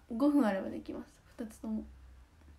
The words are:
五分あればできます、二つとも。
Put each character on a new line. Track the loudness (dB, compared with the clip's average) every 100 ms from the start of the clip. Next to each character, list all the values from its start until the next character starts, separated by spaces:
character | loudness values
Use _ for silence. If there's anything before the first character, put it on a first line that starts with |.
| -10
五 | 2 4
分 | 6
あ | 4
れ | 2
ば | -4
で | -8
き | -10
ま | -12 -12
す、 | -20 _ -12
二 | -12
つ | -10
と | -6
も。 | -6 -6 -16 -20 -20 -20 -20 -20